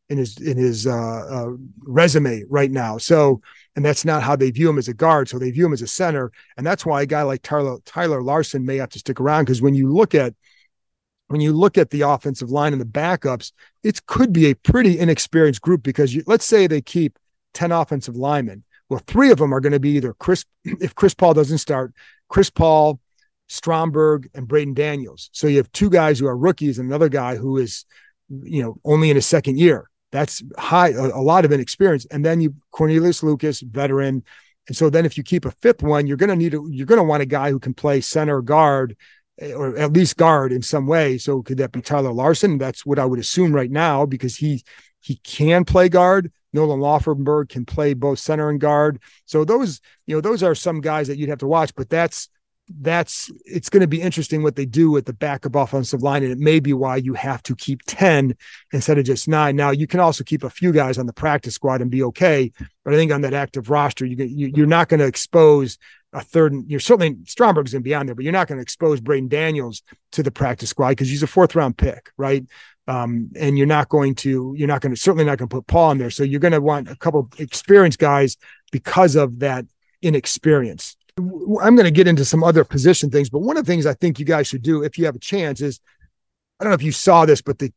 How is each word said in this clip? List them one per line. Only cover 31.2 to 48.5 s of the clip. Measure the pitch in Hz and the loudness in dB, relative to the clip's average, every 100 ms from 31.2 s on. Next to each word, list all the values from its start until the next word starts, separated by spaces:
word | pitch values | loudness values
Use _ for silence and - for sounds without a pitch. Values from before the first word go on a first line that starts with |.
lot | 135 180 | 2 4
of | 156 | 4
inexperience. | 143 123 - 190 147 - | 2 -2 0 0 0 -4
And | 147 | -4
then | 156 165 | 0 0
you, | 156 143 _ | 0 -4 _
Cornelius | - 156 160 175 170 | -2 0 2 2 0
Lucas, | 156 147 151 135 | -2 -2 -2 -6
veteran. | 127 120 139 139 139 135 - - _ _ - | -8 -4 0 0 0 -4 -8 -20 _ _ -14
And | 139 | 0
so | 156 | 2
then | 160 | 2
if | 170 - | 0 -2
you | |
keep | 135 180 | -4 -4
a | 131 | -4
fifth | - 233 233 | -2 0 2
one, | 147 147 143 | 0 0 0
you're | 139 | 0
gonna | 202 180 | 0 0
need | 170 | -2
a, | 147 151 | -4 -8
you're | 131 139 | -8 2
gonna | 233 | 2
want | 160 147 | 4 0
a | 135 | -2
guy | 143 143 | -2 -2
who | 135 | -4
can | 131 | -4
play | 123 151 139 | -6 -2 -2
center, | - 156 151 139 | -2 -2 -2 -2
guard, | 120 151 151 139 127 107 _ _ _ - | 0 2 4 2 -4 -8 _ _ _ -18
eh, | 147 | -14
or | 127 135 135 | -8 -8 -4
at | 151 | 2
least | 165 175 - | 4 2 4
guard | 165 151 131 | 4 4 2
in | 127 | -4
some | 120 151 135 | -4 -4 0
way. | 165 143 127 | 0 0 -2
So | - 135 | -4 -6
could | 117 135 | -4 -6
that | 131 | -6
be | 127 | -6
Tyler | - 147 131 | -4 -4 -2
Larson? | 120 139 160 208 143 | -2 0 2 0 -2
That's | 131 - 143 | -4 -8 -4
what | 139 | -2
I | |
would | 131 123 | 0 -2
assume | - 180 180 | -4 0 2
right | 147 123 | 2 -2
now | 143 165 139 143 | 0 0 0 -2
because | 131 127 - | -4 -8 -4
he, | 151 131 _ - _ _ | -4 -4 _ -20 _ _
he | - 135 | -14 -14
can | - - 151 175 | -12 -2 2 4
play | 175 185 180 | 4 4 4
guard. | 180 180 190 175 _ _ | 4 4 2 0 _ _
Nolan | 147 156 135 | -2 -2 0
Laufenberg | 143 151 - 143 139 151 139 | 0 0 0 -4 0 -2 -2
can | 131 120 | -8 -8
play | - 147 | -2 -2
both | 131 143 135 | -2 -4 -4
center | - 156 | -4 -2
and | 151 | -2